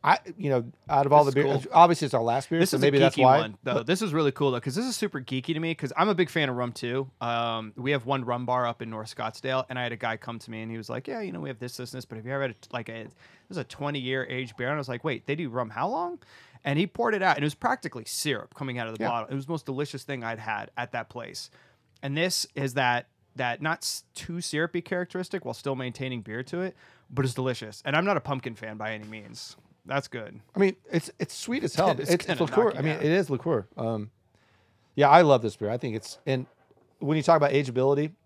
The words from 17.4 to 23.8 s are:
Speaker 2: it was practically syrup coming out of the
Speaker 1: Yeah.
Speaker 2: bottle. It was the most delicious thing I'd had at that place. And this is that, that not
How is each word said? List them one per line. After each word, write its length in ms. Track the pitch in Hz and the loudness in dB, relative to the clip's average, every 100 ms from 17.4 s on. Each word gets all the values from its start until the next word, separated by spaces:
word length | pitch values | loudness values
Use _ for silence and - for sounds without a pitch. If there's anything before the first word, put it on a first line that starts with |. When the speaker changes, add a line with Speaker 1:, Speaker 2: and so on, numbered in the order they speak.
Speaker 2:
it 20 | 147 | 0
was 100 | - | 0
practically 480 | 233 269 - 120 110 | -2 0 -4 -10 -10
syrup 500 | - 151 120 - - | -6 -2 -4 -6 -10
coming 240 | 135 123 | -8 -6
out 80 | 113 | -6
of 100 | 110 | -4
the 60 | |
Speaker 1:
Yeah. 60 | 113 | -2
Speaker 2:
bottle. 200 | 117 107 | -2 -4
It 60 | 139 | -8
was 100 | 135 | -4
the 60 | |
most 140 | 160 - | -6 -6
delicious 380 | 131 147 135 | -6 -6 -8
thing 200 | - 135 | -8 -8
I'd 160 | 113 113 | -6 -6
had 320 | 110 104 104 - | -6 -6 -6 -8
at 160 | 123 | -6
that 140 | 120 113 | -6 -8
place. 420 | 123 113 - - _ _ _ _ _ | -12 -12 -14 -16 _ _ _ _ _
And 160 | 139 147 | -6 0
this 300 | 180 - - - | 0 -2 -6 -4
is 180 | 139 | -2
that, 340 | 127 123 120 - _ _ - | 2 2 2 -4 _ _ -4
that 260 | 123 120 | -4 -2
not 180 | 156 165 | -4 -4